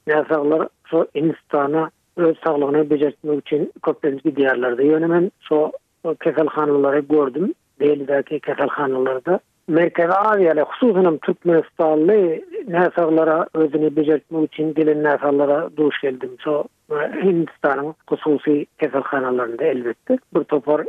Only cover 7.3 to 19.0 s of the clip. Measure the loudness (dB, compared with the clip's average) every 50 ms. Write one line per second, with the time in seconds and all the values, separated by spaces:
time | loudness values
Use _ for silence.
7.3 | 0 -2 -4 -4 -4 -8 _ _ _ _ 0 2 2 0 0 -2 -2 -2 -2 -2
8.3 | -6 -6 -6 -6 -4 -2 -2 -2 -2 -2 -4 -2 -2 0 -2 -2 -2 -4 -2 -2
9.3 | -2 -2 -2 _ _ _ _ 0 2 2 2 2 2 0 0 2 2 2 2 2
10.3 | 2 4 4 4 4 2 0 -2 -2 0 2 2 4 4 4 2 2 0 -2 -4
11.3 | -6 -2 0 2 2 2 2 0 _ -2 0 2 2 4 4 4 4 4 4 2
12.3 | 0 -4 -6 -10 -12 -12 -10 -4 0 0 0 0 0 0 0 2 2 2 2 2
13.3 | 2 0 -2 -2 0 0 0 0 0 0 0 0 0 0 0 2 0 0 -2 _
14.3 | -4 -4 -4 -4 -4 -4 -4 -2 -2 0 0 2 2 2 0 0 0 0 0 0
15.3 | 0 2 2 2 2 0 -2 -4 -2 0 0 0 0 -2 -4 -6 -6 -6 -10 -12
16.3 | -12 -10 -6 -4 -4 -4 -4 -6 -12 _ _ _ -6 -4 -4 -4 -4 -2 0 0
17.3 | 2 2 0 -4 -6 _ -2 -2 -2 -2 -4 -6 -10 -14 _ -6 -6 -4 0 0
18.3 | -2 0 0 0 0 0 -2 -6 _ -6 -6 -4 -2 -4